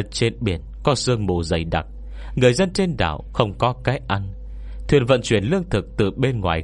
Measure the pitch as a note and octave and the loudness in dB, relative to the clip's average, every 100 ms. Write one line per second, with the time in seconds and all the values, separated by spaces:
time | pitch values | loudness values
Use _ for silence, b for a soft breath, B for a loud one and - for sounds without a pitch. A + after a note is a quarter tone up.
0 | G#2 - A#2 A2+ G#2+ E2 - - - C3 | 0 0 0 0 -2 -2 -6 -4 0 2
1 | - A#2+ G2+ F2 D#2+ E2+ E2 E2 D2+ - | 2 0 2 0 0 0 0 -2 -2 -8
2 | B B B - B2 B2 F#3 F#3 F#3+ C3+ | B B B 4 4 6 2 2 0 0
3 | F2 D2+ - - A2 F#2 A#2 B2+ - C3+ | -2 -2 -4 0 0 0 -2 0 -2 -4
4 | - G2 F#2+ - B B B B - C#3+ | -2 -4 -4 -8 B B B B 2 4
5 | A#2+ C3 - A2 G2 G2 E2+ G#2+ E2+ - | 6 2 4 2 2 0 0 -2 -2 0
6 | G2+ - B2+ B2 F#2 E2 | 0 2 0 0 0 0